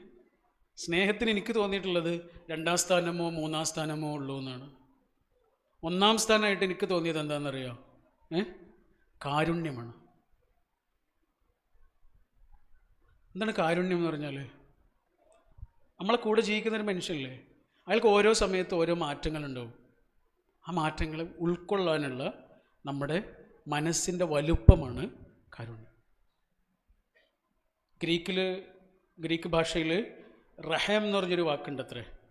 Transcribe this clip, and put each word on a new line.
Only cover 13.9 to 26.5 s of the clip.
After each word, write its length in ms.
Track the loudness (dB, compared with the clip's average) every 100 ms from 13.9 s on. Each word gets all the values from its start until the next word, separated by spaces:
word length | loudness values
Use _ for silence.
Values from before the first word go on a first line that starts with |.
| 0
എന്ന് 120 | -2
പറഞ്ഞാൽ? 280 | -4 -6 -8 -12 -18 -20 _ _ _ _ _ _ _ _ -20 -20 _ _ -6
നമ്മളെ 180 | 0 2
കൂടെ 240 | 2 2
ജീവിക്കുന്ന 380 | 2 0 -2 -2
ഒരു 80 | -2
മനുഷ്യനില്ലേ, 460 | -4 -4 -6 -6 -12 -20 _ _ _ -2
അയാൾക്ക് 220 | 4 6 8
ഓരോ 160 | 6
സമയത്ത് 420 | 6 2 0 0 2
ഓരോ 180 | 2 2
മാറ്റങ്ങളുണ്ടാവും. 720 | -2 -4 -4 -4 -6 -8 -12 -16 _ _ _ _ _ _ _ _ -6
ആ 60 |
മാറ്റങ്ങളെ 540 | -2 -2 -2 -4 -6 -8 -4
ഉൾക്കൊള്ളാനുള്ള 840 | -2 -2 -2 0 2 0 -2 -4 -6 -8 -16 -20 _ _ -8
നമ്മുടെ 320 | -4 -2 -2 -4 -14 -20 -16 -6
മനസ്സിൻ്റെ 580 | -2 0 0 -2 0 0
വലുപ്പമാണ് 800 | 2 2 8 10 8 6 -4 -6 -8 -20 _ _
കാരുണ്യം. 400 | -14 -14 -14 -18 _ _ _ _ _ _